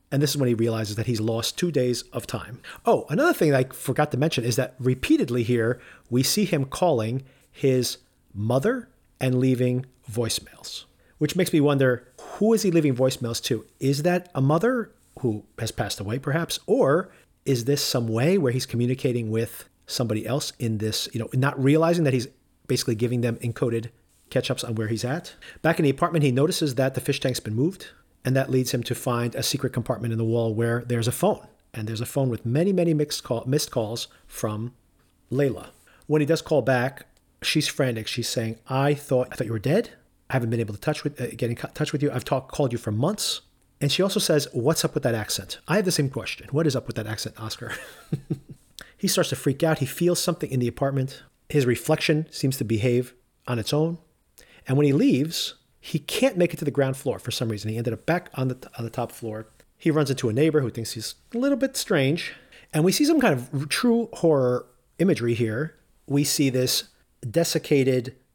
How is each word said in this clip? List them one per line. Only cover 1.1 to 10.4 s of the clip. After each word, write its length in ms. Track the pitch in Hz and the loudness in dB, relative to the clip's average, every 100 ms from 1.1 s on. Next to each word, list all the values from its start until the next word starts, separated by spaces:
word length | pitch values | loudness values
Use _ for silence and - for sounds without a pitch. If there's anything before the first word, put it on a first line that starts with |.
| 113 | -2
lost 340 | 110 113 - - | 0 -2 -4 -2
two 140 | 180 | -2
days 320 | 151 127 120 - | 0 0 -2 -6
of 140 | 127 - | -10 -8
time. 340 | 113 - 123 - - | -10 -10 -16 -16 -4
Oh, 220 | - 180 - | 2 2 2
another 240 | 160 330 | 2 2
thing 220 | - 262 | 4 4
I 100 | 135 | 4
forgot 460 | 131 - - 127 151 | 0 -4 -4 0 0
to 80 | 123 | 0
mention 260 | 156 - | 0 0
is 120 | 117 117 | 0 0
that 180 | 123 - | -2 -2
repeatedly 640 | 123 131 - 311 156 123 | -2 0 2 2 2 0
here, 380 | 113 120 113 - - - _ | 2 2 2 -2 -8 -20 _
we 120 | 120 | 0
see 220 | 131 - | 2 2
him 220 | 208 151 135 | 2 0 -2
calling 560 | - 180 131 110 131 135 _ _ | 0 2 2 0 -4 -8 _ _
his 460 | - 139 127 120 - _ _ _ | -2 2 2 0 -6 _ _ _
mother 560 | 98 107 127 185 254 - _ _ _ | -6 0 2 2 -2 -6 _ _ _
and 160 | 131 127 | 0 2
leaving 480 | 131 123 123 123 131 _ - | 4 4 2 0 -4 _ -8
voicemails, 760 | 113 113 - | -4 -2 -2